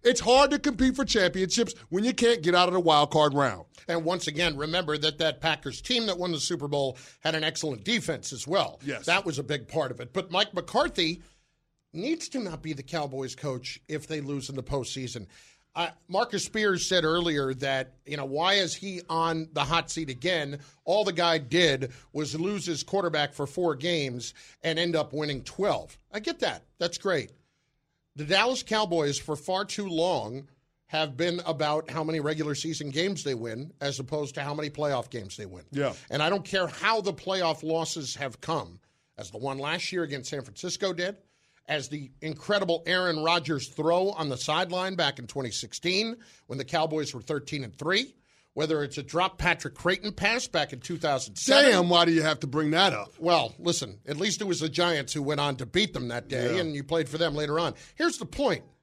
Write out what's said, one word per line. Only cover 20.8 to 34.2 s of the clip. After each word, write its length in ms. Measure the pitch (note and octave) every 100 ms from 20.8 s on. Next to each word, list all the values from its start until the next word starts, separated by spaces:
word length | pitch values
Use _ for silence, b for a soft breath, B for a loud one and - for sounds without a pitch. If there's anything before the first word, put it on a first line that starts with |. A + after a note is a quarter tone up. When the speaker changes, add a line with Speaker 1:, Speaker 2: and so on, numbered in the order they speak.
Speaker 2:
All 200 | - G3+
the 100 | G3
guy 240 | E3+ E3+ D#3+
did 540 | C3 D#3+ E3+ C3+ C3 B B
was 260 | C#3+ D3 D#3
lose 280 | F#3 G3+ E3+
his 180 | C#3+
quarterback 500 | - G3 F3 D#3 C#3+
for 120 | - C#3+
four 300 | - F3 C3+
games 580 | E3 E3+ C3+ A#2+ A#2 B B B
and 160 | E3 D#3+
end 160 | F3 D#3+
up 180 | D3
winning 300 | C#3+ D3+ C3+
twelve. 540 | - - G3 A#2+ D#2 - _
I 80 | G#3+
get 200 | C4 E4+
that. 240 | F#3+ A2+ _ _
That's 180 | E3+ -
great. 340 | G3 E3 G#2 _ _ _ _ _ _ _ _ C#3+
The 100 | D3+
Dallas 380 | G3 A#3 B3+
Cowboys 540 | - G#3+ G#3 E3+ D3 C#3
for 160 | - D3
far 280 | - F#3
too 240 | G3+ - G3
long 600 | D#3+ F3 D3+ G#2+ C3 C#3 _ _ _ _
have 280 | D#3 D#3 B2+
been 240 | F3 F3 E3+
about 440 | D3 D3+ D3+ D#3
how 140 | D3+
many 160 | D#3 D#3+
regular 360 | D3 D#3 D3+ C#3+
season 340 | D#3+ D#3 D3
games 340 | C#3 F#3 E3
they 120 | C#3+ A#2+
win 360 | A#2 A2+ D3+ -
as 200 | C#3 B2+
opposed 340 | C3 D3+